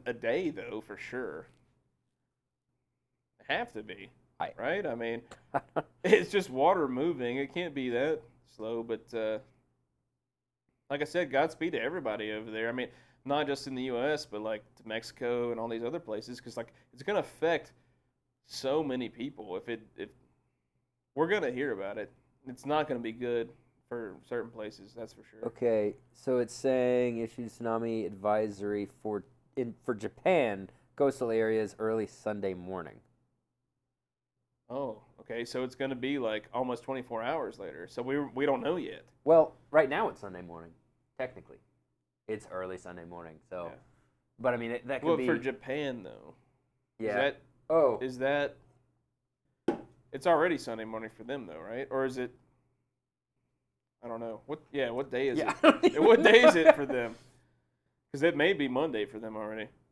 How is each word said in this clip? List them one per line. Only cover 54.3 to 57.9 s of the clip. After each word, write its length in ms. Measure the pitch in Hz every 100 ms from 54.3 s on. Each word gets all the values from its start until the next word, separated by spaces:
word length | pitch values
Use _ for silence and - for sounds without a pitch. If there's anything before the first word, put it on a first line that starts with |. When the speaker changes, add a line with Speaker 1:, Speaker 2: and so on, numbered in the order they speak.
| 107 -
Speaker 1:
What, 120 | 151 -
yeah, 180 | 139 123
what 200 | 120 135
day 160 | 127 135
is 100 | 139
Speaker 2:
Yeah, 140 | -
Speaker 1:
it? 60 | -
Speaker 2:
<laughs> 40 |
I 80 | 302
don't 140 | - 349
even 180 | 285
Speaker 1:
What 200 | 370 453
day 180 | - -
is 120 | 247 170
it 100 | 160
Speaker 2:
know. 80 |
Speaker 1:
for 120 | 147 135
them? 280 | 127 117 117 - _ _ _ _ _ _